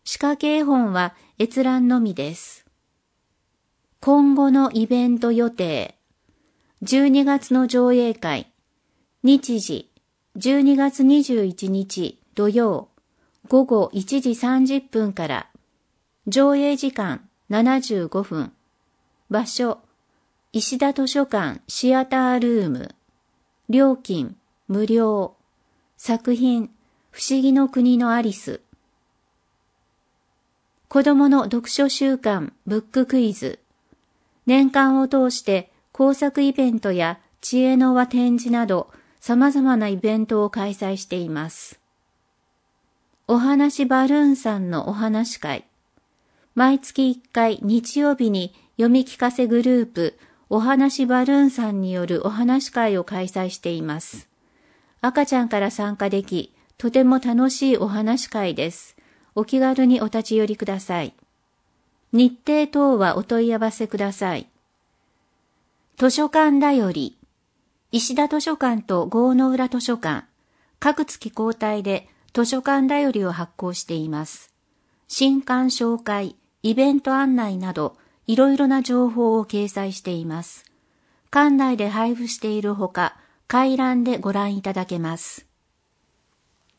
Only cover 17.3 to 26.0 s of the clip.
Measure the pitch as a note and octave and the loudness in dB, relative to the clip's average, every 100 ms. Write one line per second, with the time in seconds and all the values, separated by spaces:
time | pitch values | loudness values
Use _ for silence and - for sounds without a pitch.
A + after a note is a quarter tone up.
17.3 | _ _ G#3 A#3+ C4 B3+ G3+ E3 F#3+ G3 | _ _ 0 2 2 -2 -4 -4 -6 -6
18.3 | D#3+ C3+ _ _ _ _ _ _ _ _ | -8 -8 _ _ _ _ _ _ _ _
19.3 | G#3+ A3+ - A#3+ - _ _ _ _ _ | -4 -4 -4 -4 -4 _ _ _ _ _
20.3 | _ _ A3 - B3+ C#4 C#4 C4 C#4+ C#4 | _ _ -6 -6 -2 -2 -2 -2 -2 -2
21.3 | G#3 D#3 - - - B3+ C4 C4 C4 B3+ | -2 -4 -8 -12 -2 0 2 0 0 0
22.3 | B3+ A#3+ A#3 F3 B2+ - - _ _ _ | 0 0 0 0 -4 -8 -18 _ _ _
23.3 | _ _ _ - B3 C4+ C4 - F3+ B2+ | _ _ _ 0 2 4 2 -4 -6 -6
24.3 | - _ _ - G3 G#3+ A3+ A3 G#3 F3+ | -10 _ _ -6 -4 0 2 2 0 -4
25.3 | - _ _ _ _ _ _ | -10 _ _ _ _ _ _